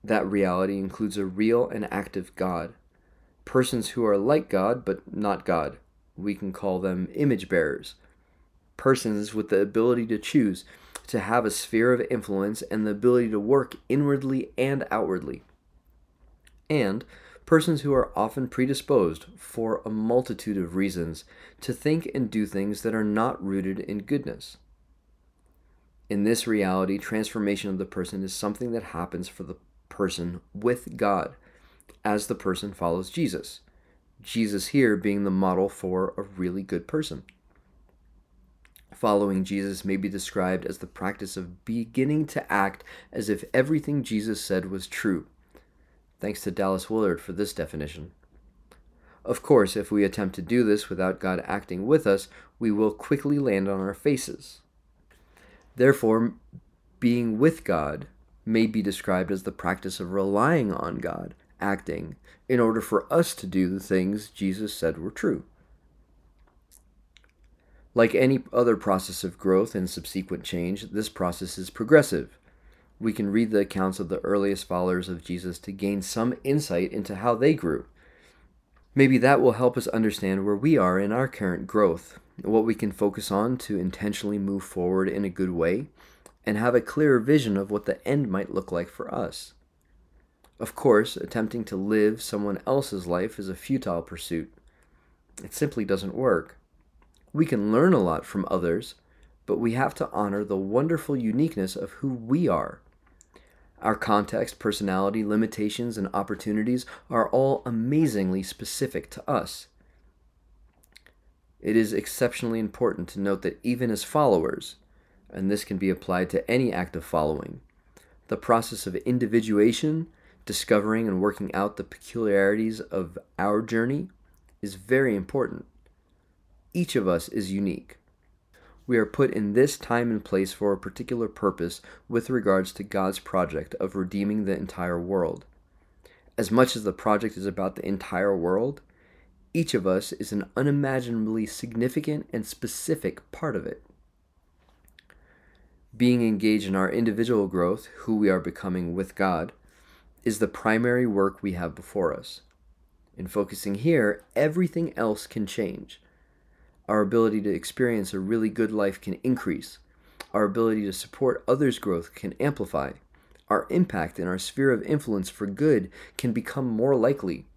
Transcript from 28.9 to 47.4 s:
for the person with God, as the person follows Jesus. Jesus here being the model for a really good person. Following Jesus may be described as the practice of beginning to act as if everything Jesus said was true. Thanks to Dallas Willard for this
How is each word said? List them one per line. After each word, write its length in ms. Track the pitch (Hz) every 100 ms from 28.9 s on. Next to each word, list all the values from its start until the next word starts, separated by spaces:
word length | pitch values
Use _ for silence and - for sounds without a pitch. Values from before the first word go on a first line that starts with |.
| 82 87 87 90
for 140 | -
the 140 | 78 - _ _ _
person 520 | - 98 - 87 87 _
with 420 | 101 113 123 - -
God, 380 | 104 95 - - _ _ _ _ _ -
as 220 | 107 104 101
the 80 |
person 380 | 117 98 92 104
follows 380 | 98 87 87 95
Jesus. 500 | - 143 90 - - _ _ _ _ _ _
Jesus 460 | - 117 110 101 92
here 280 | 143 123 104
being 280 | 101 101
the 60 | 98
model 380 | 95 95 92 98
for 460 | - 92 92 95 -
a 60 |
really 400 | 98 95 90 92
good 240 | 92 87 -
person. 380 | 160 156 69 - _ _ _ _ _ _ _ _ _ _ _ _ _ _ _ _
Following 480 | - 113 104 101 95
Jesus 420 | 95 98 98 95
may 120 | 98 98
be 120 | 95
described 560 | 95 - - 92 92
as 140 | 90 95
the 80 | -
practice 500 | - 92 101 95 -
of 280 | 90 90
beginning 600 | - 117 113 120 135 151 147
to 260 | - -
act 320 | 101 98 95 - - -
as 160 | - 104
if 160 | 104 -
everything 520 | 131 135 156 147 147
Jesus 360 | 113 110 107 104
said 300 | - 95 92
was 160 | 95 90
true. 400 | - 110 87 76 _ _ - _ _ _ _ _ _
Thanks 220 | 101 98
to 100 | -
Dallas 360 | 90 95 95 -
Willard 320 | 110 104 85
for 120 | -
this 200 | 90